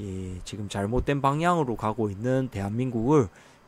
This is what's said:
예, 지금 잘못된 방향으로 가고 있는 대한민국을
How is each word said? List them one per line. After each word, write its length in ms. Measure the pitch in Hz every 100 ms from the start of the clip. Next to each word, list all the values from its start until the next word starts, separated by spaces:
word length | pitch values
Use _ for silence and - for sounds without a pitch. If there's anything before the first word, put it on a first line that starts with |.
예, 400 | 104 95 92 92
지금 240 | - 98 101
잘못된 520 | 101 101 123 123 143
방향으로 560 | 139 143 170 175 135 110
가고 340 | 107 107 107
있는 380 | 98 117 131 131
대한민국을 800 | 101 98 110 131 120 113 156 104 - - -